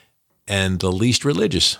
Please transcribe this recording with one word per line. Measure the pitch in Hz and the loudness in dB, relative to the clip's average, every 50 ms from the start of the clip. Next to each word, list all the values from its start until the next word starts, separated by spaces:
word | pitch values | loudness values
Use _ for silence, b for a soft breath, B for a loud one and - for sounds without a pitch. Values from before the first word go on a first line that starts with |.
| B B B B _ _ _ _ - | B B B B _ _ _ _ -8
and | - 101 98 95 92 92 87 | -4 -2 0 0 0 0 0
the | - 92 | 0 -2
least | 90 92 110 123 117 - - | 0 2 2 2 2 2 0
religious | 139 147 180 220 196 131 85 - - - - | 0 0 0 0 0 0 0 0 0 -2 -4